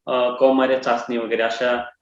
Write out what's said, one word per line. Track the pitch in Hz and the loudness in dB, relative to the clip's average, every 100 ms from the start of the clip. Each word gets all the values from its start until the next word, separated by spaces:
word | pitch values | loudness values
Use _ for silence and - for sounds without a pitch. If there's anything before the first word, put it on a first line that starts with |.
| - | -4
अ, | 127 123 | -2 -2
कौमार्य | 123 135 131 131 131 | 2 4 4 2 0
चाचणी | 123 117 - 120 | 0 -2 -2 -6
वगैरे | 110 113 | -2 -2
अशा | 113 - 123 120 - - | -2 -2 -2 -2 -6 -14